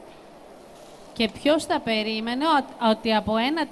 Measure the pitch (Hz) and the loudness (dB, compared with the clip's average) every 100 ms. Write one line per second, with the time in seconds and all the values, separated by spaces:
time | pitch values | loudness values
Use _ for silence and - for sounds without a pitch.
0 | - - - - - - - - - - | -18 -20 -20 -20 -20 -20 -20 -20 -20 -20
1 | - - 226 - 277 311 - 320 - 220 | -16 -4 -4 0 2 2 2 -2 0 -2
2 | 214 220 226 247 311 294 262 - 226 220 | 0 -4 -4 -2 2 2 0 0 0 2
3 | 226 220 202 220 247 330 302 | 2 0 2 0 0 0 -2